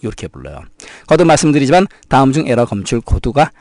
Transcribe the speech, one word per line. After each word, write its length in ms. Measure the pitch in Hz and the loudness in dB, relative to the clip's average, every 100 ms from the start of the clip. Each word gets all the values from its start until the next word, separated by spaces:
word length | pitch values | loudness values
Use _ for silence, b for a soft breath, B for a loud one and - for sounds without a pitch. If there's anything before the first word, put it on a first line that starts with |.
이렇게 240 | 113 - 90 | -14 -12 -16
불러요. 340 | - 65 69 - - B B B | -16 -20 -20 -20 -20 B B B
거듭 200 | 160 170 | 0 2
말씀드리지만 600 | 147 156 143 135 175 202 b b | 2 2 2 2 2 2 b b
다음 240 | 131 135 | 2 2
중 160 | 139 147 | 0 0
에러 160 | 117 | 0
검출 360 | 117 101 92 120 | 0 -4 -6 -6
코드가 520 | - - 123 123 156 - | -2 -4 -2 0 -2 -4